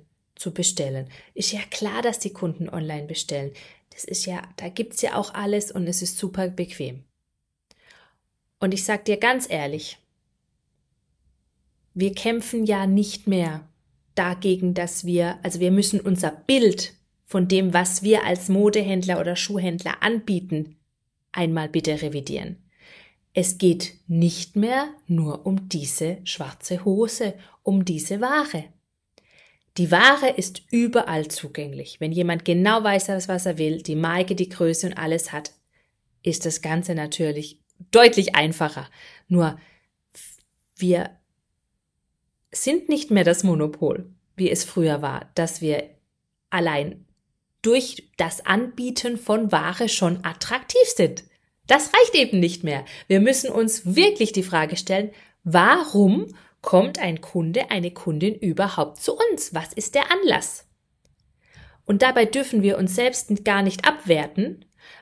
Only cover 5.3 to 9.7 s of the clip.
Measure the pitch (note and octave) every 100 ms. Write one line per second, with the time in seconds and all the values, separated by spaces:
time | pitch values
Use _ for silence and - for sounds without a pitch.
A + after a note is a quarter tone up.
5.3 | - G3+ G#3 G3+ - F3 F3+ F3 - F#3
6.3 | F#3+ F#3 F#3 F3 - C3 C3 - _ _
7.3 | _ _ _ _ _ _ _ _ _ _
8.3 | _ _ _ F#3+ F#3+ - G#3 G#3 G#3 A#3
9.3 | B3+ - D#3+ C#3+